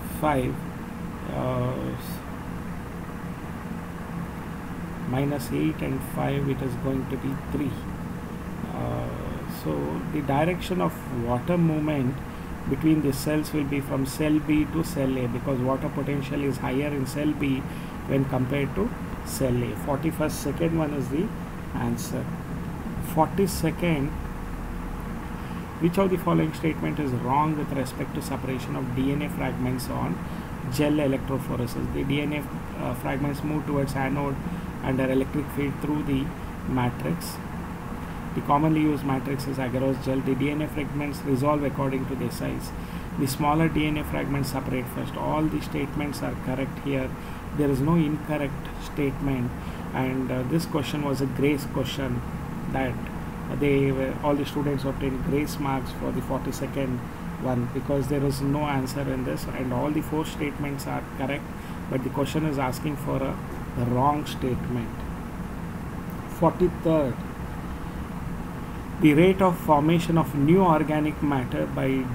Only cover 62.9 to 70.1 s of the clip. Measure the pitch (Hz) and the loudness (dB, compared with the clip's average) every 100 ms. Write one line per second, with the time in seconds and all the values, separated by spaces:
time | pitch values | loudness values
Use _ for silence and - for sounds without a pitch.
62.9 | 143 143 135 135 - - - - - 120 | -2 0 0 0 -4 -6 -6 -4 -2 2
63.9 | 123 139 147 147 - 131 123 135 123 113 | 4 4 4 0 -2 0 0 0 -2 -2
64.9 | - - - - - - - - - - | -6 -6 -6 -6 -6 -6 -6 -6 -6 -6
65.9 | - - - - - 165 151 180 - 170 | -6 -6 -6 -6 4 4 6 2 2 2
66.9 | 160 139 - - - - - - - - | 4 4 0 -4 -6 -6 -4 -6 -6 -6
67.9 | - - - - - - - - - - | -6 -6 -6 -6 -6 -6 -6 -8 -8 -6
68.9 | - 151 147 180 185 190 175 - 151 151 | 6 8 10 10 8 6 4 6 6 8
69.9 | 170 165 | 6 6